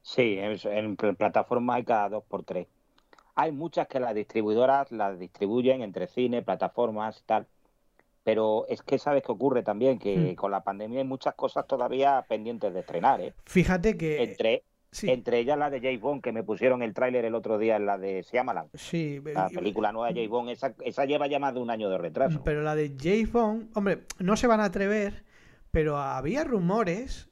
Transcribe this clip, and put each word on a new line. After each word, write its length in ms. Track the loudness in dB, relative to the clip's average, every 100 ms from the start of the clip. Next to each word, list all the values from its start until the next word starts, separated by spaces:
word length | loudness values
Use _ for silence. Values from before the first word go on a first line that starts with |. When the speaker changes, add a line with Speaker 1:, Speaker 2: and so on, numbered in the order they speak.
Speaker 1:
Sí, 340 | -4 2 2 2
en, 200 | -2 -4 -2
en 240 | -2 -2 0
pl-, 200 | 0 2
plataformas 640 | 2 2 2 0 0 -2
hay 60 | 0
cada 240 | 0 0
dos 140 | -4 -6
por 180 | -10
tres. 240 | -6 -8 -8 _ _ _ _ -20 _
Hay 180 | -2 0
muchas 360 | -2 -4 -2 -2
que 120 | -2
las 140 | -2
distribuidoras 800 | -2 -2 -2 2 4 6 4 2
las 260 | -2 -4 -4
distribuyen 640 | -12 -4 0 2 4 2
entre 240 | -2 -6 -6
cine, 360 | 0 0 0
plataformas 720 | -2 -2 -2 0 -2 -2 -6 -8
y 20 | -2
tal. 220 | 0 0 _ _ _ _ _ _ _ 0
Pero 400 | 2 2 2 0
es 140 | -8
que 160 | -2 0
sabes 240 | 2 0
qué 80 | 0
ocurre 320 | 0 2 2
también, 340 | 0 2 2 2
que 320 | 0 2 0
Speaker 2:
Hmm. 40 | 0
Speaker 1:
con 160 | -2
la 120 | -2
pandemia 340 | -4 -6 -6 -4
hay 60 | -4
muchas 300 | -2 -4 -2
cosas 300 | -4 -2 -2
todavía 580 | -2 0 2 4 2 0
pendientes 460 | -4 -4 -4 -4
de 60 | -4
estrenar, 400 | -6 0 2 2
¿eh? 120 | -2 -12 0
Speaker 2:
Fíjate 500 | 2 4 2 0 0
que 280 | -2 0
Speaker 1:
Entre, 400 | -2 0 2 2 _ _ _
Speaker 2:
sí. 180 | -6 0
Speaker 1:
entre 280 | 0 2 0
ellas 180 | 2 0
la 100 | 0
de 100 | -2
James 220 | -2 -2
Bond, 200 | -2 -2
que 80 | -4
me 80 | -4
pusieron 380 | -4 2 2 2
el 120 | -2
tráiler 300 | 0 0 2
el 120 | 0 -2
otro 220 | -2 0
día 160 | 2 2
en 80 | 2
la 120 | -2
de 240 | -2 -6
Shyamalan. 440 | -2 -2 -2 -4 -8
Speaker 2:
Sí, 480 | -16 -6 -4 -4 -6
Speaker 1:
La 240 | -6 -2 -2
Speaker 2:
y 40 | -2
Speaker 1:
película 360 | -2 0 -2
nueva 160 | 0 -2
de 60 | -2
James 140 | -2
Bond, 200 | -2 -2
esa, 240 | -4 -6 -6
esa 220 | -6 -2 0
lleva 220 | 0 0
ya 100 | 0
más 140 | 0
de 60 | -2
un 80 | -4
año 180 | -2 0
de 100 | 0
retraso. 420 | -2 0 2 2
Speaker 2:
Pero 200 | 0 0
la 100 | 0 0
de 200 | -2 -2
James 320 | 0 2 2
Bond, 380 | 2 2 0 -4 -2
hombre, 280 | 0 0 -4 -4
no 160 | 0 4
se 120 | 4
van 120 | 4
a 60 | 4
atrever, 580 | 0 0 0 -2 -6 -16 -20 -20 -20 -2
pero 280 | 0 2 0
había 460 | -2 -4 -2 -2
rumores 880 | 0 0 2 2 0 -2 -4 -8 -10